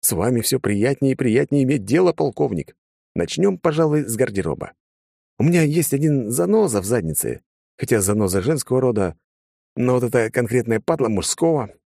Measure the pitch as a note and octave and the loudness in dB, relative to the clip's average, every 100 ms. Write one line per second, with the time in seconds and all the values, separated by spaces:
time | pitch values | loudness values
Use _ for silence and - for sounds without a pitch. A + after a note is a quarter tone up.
0 | - F2+ G#2+ B2 A2 C3 - G2+ A#2 C#3 | -4 -2 0 0 0 -2 0 0 0 0
1 | C3+ C3 C3 A2+ C#3+ C#3+ C3 C#3+ G2 D3 | -2 0 2 2 2 0 0 -2 0 2
2 | F3+ D#3+ D3 - C#3+ F2+ - _ _ _ | 2 2 -4 -2 -2 -2 -8 _ _ _
3 | _ - F2 - G3 F#3 E3+ D3+ D#3+ D3+ | _ -4 -4 0 0 2 -2 2 2 0
4 | C3+ A2+ B2 G2 F2 C2+ - _ _ _ | -2 -2 0 0 -4 -4 -8 _ _ _
5 | _ _ _ _ C#3 E3+ D3+ D#3+ D#3 C#3 | _ _ _ _ 2 4 2 2 0 0
6 | D#3 C#3 G#2+ B2+ F3 A3 G3 G#2 F#2+ A#2+ | 2 0 0 -2 2 2 2 0 0 -2
7 | E2 D2 A#1 A#1+ _ _ _ _ A#2+ A2+ | -2 -4 -6 -8 _ _ _ _ 0 0
8 | F#2+ G#2 G2 F#2+ G2+ D#3 - B2+ B2+ G#2+ | 2 0 0 0 0 -2 -2 0 2 0
9 | F#2 D#2 _ _ _ _ _ - B2 B2+ | -2 -4 _ _ _ _ _ -4 0 2
10 | A#2+ B2 A2 B2+ A#2 B2 A2+ A2 - E3 | 2 0 0 -2 0 0 0 -2 -2 -2
11 | A#2+ G2+ - - E3 D3+ G#2+ - | 0 0 -2 0 0 0 -4 -10